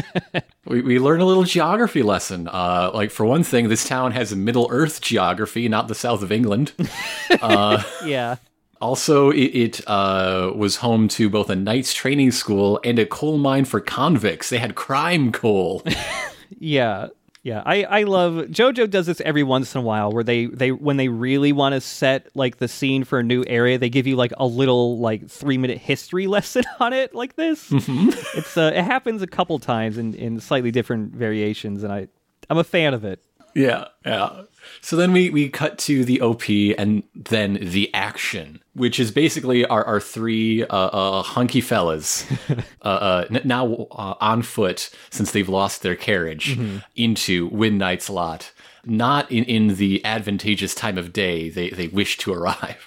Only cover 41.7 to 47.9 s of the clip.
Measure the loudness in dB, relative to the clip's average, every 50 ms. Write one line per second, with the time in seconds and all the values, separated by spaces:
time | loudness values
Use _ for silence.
41.7 | 0 0 0 0 -2 -4 -4 -6 -6 -6 -6 -6 -6 -6 -4 -4 -4 -4 -6 -10
42.7 | -14 _ -4 -2 -2 0 0 0 0 0 0 -2 -4 -2 0 0 0 0 0 -2
43.7 | -4 -4 -8 -12 -12 -12 -10 -10 -4 -2 0 0 2 0 -2 -2 -2 0 0 0
44.7 | -2 -4 -8 -12 -14 -20 -18 -10 -6 -6 -4 -2 0 0 0 0 0 0 0 0
45.7 | -2 -4 -4 -4 -4 -2 -2 0 0 0 -2 -4 -6 -6 -6 -4 -4 -4 -4 -6
46.7 | -6 -10 -12 -10 _ 0 0 0 0 0 0 0 0 0 0 -2 0 0 2 2
47.7 | 2 2 0 0